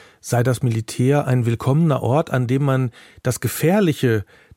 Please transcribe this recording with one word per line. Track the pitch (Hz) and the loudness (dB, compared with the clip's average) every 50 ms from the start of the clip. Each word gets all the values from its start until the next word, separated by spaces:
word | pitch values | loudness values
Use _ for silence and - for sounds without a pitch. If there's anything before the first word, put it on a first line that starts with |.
| - - _ _ | -20 -20 _ _
sei | - - - 120 120 | -8 -2 0 0 0
das | 135 123 - 135 | 0 0 0 -2
Militär | 120 107 113 110 - - - 123 131 143 147 123 131 | -2 -2 -2 -4 -6 -4 -2 0 2 2 2 2 0
ein | 127 127 113 | 0 0 0
willkommener | 117 117 - - 135 135 156 170 156 135 120 | 0 -2 -2 0 0 2 2 2 2 2 0
Ort, | 113 113 127 156 165 - | 0 0 0 0 0 0
an | - 127 123 113 | -2 -2 -2 0
dem | 131 139 147 | 0 0 0
man | 139 135 131 127 120 - - - - - - | 0 0 0 0 -2 -6 -10 -20 -20 -14 -6
das | - 127 120 - | -4 -4 -4 -2
Gefährliche | - 107 - - 147 160 190 214 196 160 135 - - 123 110 104 101 _ - - - - - | -4 -6 -4 -2 0 2 2 2 2 2 0 0 0 0 0 0 -2 _ -16 -20 -20 -20 -12